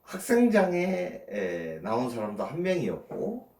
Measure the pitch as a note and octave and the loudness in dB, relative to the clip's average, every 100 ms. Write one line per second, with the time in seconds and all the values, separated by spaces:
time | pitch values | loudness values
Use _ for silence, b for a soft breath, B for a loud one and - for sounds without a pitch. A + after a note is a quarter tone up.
0 | - F#3+ - A#3+ A#3+ G#3 F#3 F3 F#3 F3+ | -12 -8 2 6 6 6 4 2 0 0
1 | F3+ - - G#2 F#2 F2 E2 D#2+ F#2+ A2+ | -4 -8 -10 -4 -4 -4 -6 -6 -2 -2
2 | B2+ A#2 G#2 G#2 G2 D3+ F3+ F3+ A2 - | 0 -2 -4 -4 -4 -2 0 0 0 -4
3 | - - F#3+ B3 - _ | -6 -6 -4 -6 -10 _